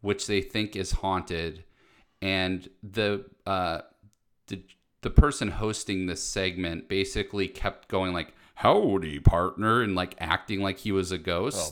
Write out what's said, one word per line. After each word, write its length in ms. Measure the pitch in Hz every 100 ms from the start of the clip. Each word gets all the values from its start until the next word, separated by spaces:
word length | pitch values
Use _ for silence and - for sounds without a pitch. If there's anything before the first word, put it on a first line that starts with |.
which 260 | 101 101 -
they 140 | 104
think 340 | 95 110 107 101
is 160 | 92
haunted, 720 | - 98 95 85 85 82 87 85 _ _ _ _ _
and 480 | 98 95 92 92 87 _
the, 420 | 104 98 107 101 98 _ -
uh, 360 | 95 90 82 - _ 104 _ _ _ _
the, 140 | 101 - - _ _
the 80 | 123
person 400 | - 147 139 110
hosting 560 | 87 110 107 - 98 92
this 180 | 87
segment 640 | - - 95 90 87 82 -
basically 600 | 95 95 - 101 104 92
kept 400 | - 101 - _
going 260 | 98 95
like, 200 | 87 82 - - -
Howdy, 640 | 110 170 202 98 82 71
partner, 640 | - 87 90 - 107 117
and, 100 | 113
like, 220 | 92 92 -
acting 420 | 85 87 - 101
like 180 | 98 92
he 120 | 110
was 200 | 95 90
a 60 | 90
ghost. 520 | 80 87 110 101 80